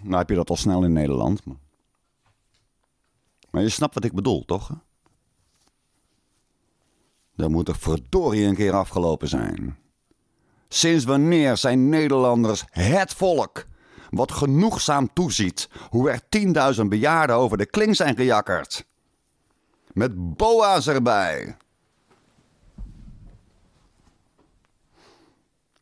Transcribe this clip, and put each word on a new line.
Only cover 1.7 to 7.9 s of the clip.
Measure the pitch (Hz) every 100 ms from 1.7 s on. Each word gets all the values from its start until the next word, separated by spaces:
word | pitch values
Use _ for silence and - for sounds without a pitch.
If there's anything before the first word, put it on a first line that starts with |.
| _ _ _ _ _ _ _ _ _ _ _ _ _ _ _ _ _ _
maar | -
je | 107
snapt | - 151
wat | -
ik | 113
bedoel, | 90 104 82 -
toch? | 98 - 151 _ _ _ _ _ _ _ _ _ _ _ _ _ _ _ _ _ _ _ _ _ _ _ _ _ -
Dat | 78
moet | 82 85
er | 80
verdorie | -